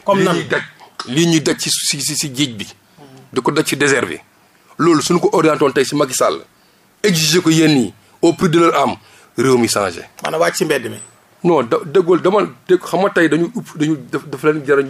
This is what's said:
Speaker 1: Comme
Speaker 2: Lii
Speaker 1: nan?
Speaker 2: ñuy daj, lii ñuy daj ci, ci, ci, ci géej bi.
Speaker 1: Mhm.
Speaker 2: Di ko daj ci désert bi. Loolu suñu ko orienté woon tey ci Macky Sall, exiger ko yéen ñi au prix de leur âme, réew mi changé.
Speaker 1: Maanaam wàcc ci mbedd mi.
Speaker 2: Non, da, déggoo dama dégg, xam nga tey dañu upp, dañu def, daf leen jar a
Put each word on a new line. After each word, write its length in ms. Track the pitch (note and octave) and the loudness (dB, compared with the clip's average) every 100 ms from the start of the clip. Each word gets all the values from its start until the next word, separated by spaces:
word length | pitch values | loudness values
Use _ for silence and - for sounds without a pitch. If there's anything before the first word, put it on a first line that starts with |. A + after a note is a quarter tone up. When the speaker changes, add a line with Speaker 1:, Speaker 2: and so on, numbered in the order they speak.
| - | -2
Speaker 1:
Comme 140 | G3 | 0
Speaker 2:
Lii 60 | F#3+ | 2
Speaker 1:
nan? 100 | E3+ | 0
Speaker 2:
ñuy 80 | D3 | -2
daj, 140 | D3+ - - - - - | -6 -6 -18 -20 -16 -6
lii 180 | C3+ E3+ | 0 2
ñuy 140 | E3 | 2
daj 160 | D#3 D3+ | 0 -4
ci, 120 | D#3+ | -4
ci, 300 | - - D3 | -6 -4 -6
ci, 140 | C3+ C#3+ | -6 -6
ci 160 | D#3 | -6
géej 220 | B2+ C#3+ A2 | -4 -4 -6
bi. 100 | - | -14
Speaker 1:
Mhm. 400 | - _ _ - - - | -18 _ _ -20 -20 -10
Speaker 2:
Di 80 | - | -6
ko 100 | - | -2
daj 140 | D3 D3 | -2 -2
ci 100 | C3+ | 0
désert 300 | C#3+ C3+ G2+ | 0 0 -2
bi. 100 | D2+ _ _ _ _ _ - | -8 _ _ _ _ _ -2
Loolu 240 | D#3 D#3 | 2 2
suñu 180 | - F3 | 2 0
ko 100 | G3 | 2
orienté 300 | G#3+ D#3 D3 | 2 2 2
woon 100 | C#3+ | 2
tey 100 | C#3 C3 | 2 0
ci 100 | D3 | 0
Macky 180 | C#3+ | -2
Sall, 320 | A#2 A#2 D2 - _ _ _ _ _ | 0 -2 -2 -10 _ _ _ _ _
exiger 400 | G#3+ E3 D#3 E3+ | -2 0 0 0
ko 80 | E3 | 2
yéen 240 | D#3+ D#3+ C#3+ | 4 4 4
ñi 180 | G2+ - _ _ | 0 -6 _ _
au 120 | E3+ | 0
prix 160 | E3 F3+ | 2 2
de 100 | E3+ | 4
leur 160 | E3+ D#3+ | 4 4
âme, 200 | C3 F#2 _ - _ - | 0 -2 _ -20 _ -2
réew 200 | B2+ B2 | 2 4
mi 100 | A2 | 2
changé. 360 | G#2+ G2 E2+ - - | 0 -2 -4 -14 -10
Speaker 1:
Maanaam 200 | C#3+ D#3+ | -6 -2
wàcc 140 | E3+ - | -2 0
ci 80 | E3+ | -2
mbedd 240 | C#3 A2+ | -2 -4
mi. 100 | A2 - _ _ _ | -12 -18 _ _ _
Speaker 2:
Non, 200 | F3 D#3 | 0 2
da, 140 | A#2 D#3+ | 2 -2
déggoo 340 | D3+ F3 E3+ F3 | 0 0 2 2
dama 260 | F3+ G3+ E3+ - - | 2 0 0 -4 0
dégg, 140 | F3 | 0
xam 160 | - E3+ | 0 -2
nga 80 | F#3+ | 0
tey 180 | F#3+ E3 | 2 2
dañu 220 | D3+ E3+ G#3+ | 2 -2 -6
upp, 200 | - E3 | -10 -4
dañu 220 | D3+ D3+ A#2+ | -4 -4 -6
def, 140 | D3 D3+ | -10 -8
daf 160 | C3+ | -4
leen 200 | D#3 D#3 C3+ | -2 0 0
jar 120 | |
a 40 | C#3 | 0